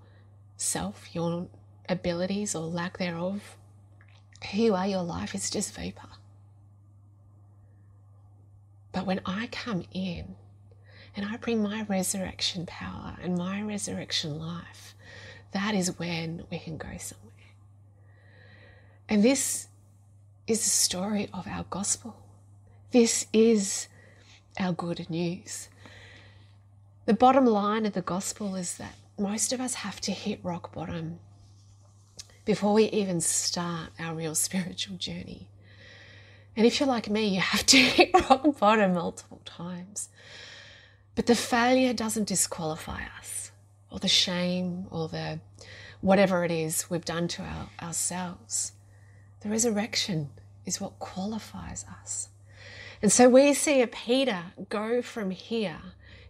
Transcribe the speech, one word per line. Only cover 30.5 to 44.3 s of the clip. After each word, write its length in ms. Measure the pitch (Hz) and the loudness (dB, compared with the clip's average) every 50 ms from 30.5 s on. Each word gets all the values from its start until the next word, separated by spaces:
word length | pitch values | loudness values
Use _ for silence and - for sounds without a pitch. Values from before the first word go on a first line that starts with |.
| 170 170 - - - | -6 -8 -8 -10 -10
bottom 460 | - 160 180 175 165 160 160 170 170 - - - - - - - - - - - - - - - - - - - - - - - - - | -10 -8 -8 -6 -6 -8 -8 -10 -12 -16 -20 -20 -20 -20 -20 -20 -20 -20 -20 -20 -20 -20 -20 -20 -20 -20 -20 -20 -20 -20 -20 -20 -6 -2
before 300 | - 196 - 196 208 208 | 0 0 2 4 4 6
we 100 | 220 214 | 6 6
even 340 | - - 214 196 190 175 165 | 6 4 0 0 0 0 0
start 680 | - - - - - - - 180 175 175 170 165 165 - - - | 0 0 0 0 0 0 -2 -2 -2 -2 -4 -6 -8 -10 -10 -8
our 120 | 165 165 160 | -8 -6 -6
real 220 | 160 165 156 160 | -4 -4 -4 -2
spiritual 600 | - - - - 190 175 185 185 - - 202 190 | -2 -2 -2 -2 -2 -4 -4 -6 -8 -8 -8 -8
journey. 520 | 175 - - 170 175 - - - - - - - - - - - - - - - - - - - - - - - - - - - | -8 -8 -8 -8 -8 -10 -12 -14 -16 -16 -20 -20 -20 -20 -20 -20 -20 -20 -20 -20 -20 -20 -20 -20 -20 -20 -20 -20 -20 -20 -8 2
And 100 | 226 214 | 4 4
if 140 | 240 - - | 6 6 4
you're 80 | 294 269 | 2 2
like 200 | 247 226 - 208 | 2 0 0 -2
me, 200 | 208 214 220 208 | 0 0 2 2
you 120 | 185 180 | 2 2
have 240 | 160 - - 196 - | 0 0 0 2 6
to 100 | - 269 | 8 8
<laughs> 20 | 269 | 8
hit 320 | 254 247 - - 359 - - 359 - - | 8 6 6 6 6 6 6 4 6 6
rock 300 | 262 262 - 302 277 - | 4 6 6 4 2 4
bottom 360 | 202 208 220 220 202 185 180 | 6 6 6 6 6 4 4
multiple 460 | 175 170 185 - - - - - - - | 2 0 -2 -6 -8 -12 -18 -18 -20 -18
times. 640 | - - - 170 180 180 175 180 202 208 - - - - - - - - - - - - - - - - - - - - - _ _ - | -16 -14 -12 -10 -10 -10 -10 -12 -12 -12 -12 -12 -12 -14 -20 -20 -20 -18 -18 -18 -18 -18 -18 -20 -20 -20 -20 -20 -20 -20 -20 _ _ -6
But 120 | - 220 | 0 2
the 100 | - 233 | 4 4
failure 560 | - - - 254 233 233 247 262 262 262 247 247 | 2 2 0 2 2 4 6 6 6 6 4 2
doesn't 340 | 214 226 220 214 226 202 | 0 -2 -2 -2 -2 -2
disqualify 760 | - 190 170 - - - - 160 156 156 165 - - - 185 - - - - | 0 0 0 0 -2 -2 -4 -4 -4 -4 -4 -6 -10 -10 -10 -10 -10 -12 -16
us, 340 | - - - - - - - - - - _ - - - | -16 -12 -12 -12 -12 -12 -16 -20 -20 -20 _ -20 -18 -14
or 100 | - 190 | -8 -4
the 80 | - 185 | 0 2
shame, 800 | - - - 185 | 4 4 2 2